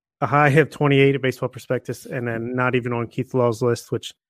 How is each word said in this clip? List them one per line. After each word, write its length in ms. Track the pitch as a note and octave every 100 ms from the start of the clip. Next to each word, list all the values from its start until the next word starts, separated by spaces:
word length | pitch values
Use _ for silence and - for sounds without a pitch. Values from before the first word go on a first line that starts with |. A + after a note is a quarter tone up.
| _ _
a 60 | A#2
high 220 | C#3+ D3
of 200 | D#3 C#3+
twenty-eight 460 | - C#3+ C#3 C#3
at 80 | C3+
Baseball 260 | B2+ - B2
Prospectus, 580 | - - B2 - A#2 -
and 200 | C3 A#2+
then 300 | A2+ A#2 B2+
not 180 | B2+
even 180 | B2 B2
on 140 | A#2+ A2+
Keith 280 | - B2
Law's 280 | C3 A#2+ A2
list, 300 | B2 A#2 -
which 200 | A2+ - -